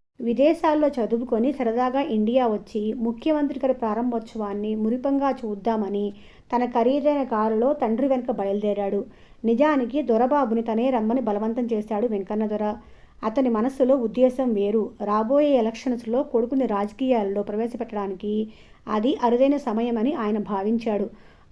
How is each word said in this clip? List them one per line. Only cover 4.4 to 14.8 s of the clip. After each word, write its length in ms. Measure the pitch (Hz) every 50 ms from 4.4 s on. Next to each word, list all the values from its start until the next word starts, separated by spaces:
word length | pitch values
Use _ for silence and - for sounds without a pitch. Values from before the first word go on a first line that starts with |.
| 208 202 202 208 208 214 214
మురిపంగా 560 | 220 214 220 247 254 254 277 277 269 277 269
చూద్దామని 840 | 262 262 240 214 208 196 185 233 226 220 202 196 202 202 208 202 202 - - - - - - - 247
తన 80 | 247 247
ఖరీదైన 580 | 247 247 240 226 254 277 285 254 294 294 285
కారులో 500 | 262 262 233 214 214 220 220 220 240 277
తండ్రి 360 | 302 294 262 220 226 220 285 262
వెనుక 220 | 262 247 247 254
బయలుదేరాడు. 760 | 220 202 196 196 196 208 208 208 202 202 202 196 202 202 - - - - - - - - -
నిజానికి 580 | 226 233 226 294 311 302 269 240 226 262 302
దొరబాబుని 600 | 269 240 220 220 254 247 294 294 262 214 226 226
తనే 280 | 220 233 214 220 247 269
రమ్మని 300 | 254 226 214 214 240 269
బలవంతం 480 | 226 226 202 208 220 220 226 254 240 226
చేశాడు 340 | 226 214 214 - 220 208 233
వెంకన్న 400 | 240 214 196 185 - 214 214 214
దొర. 280 | 208 214 208 214 208 226 - - - - - - - - - -
అతని 240 | 226 220 285 262 247
మనస్సులో 480 | 226 214 226 262 262 - 254 254 269
ఉద్దేశం 560 | 269 233 214 - 247 254 254 247 277 262 247
వేరు. 380 | 220 196 202 202 214 220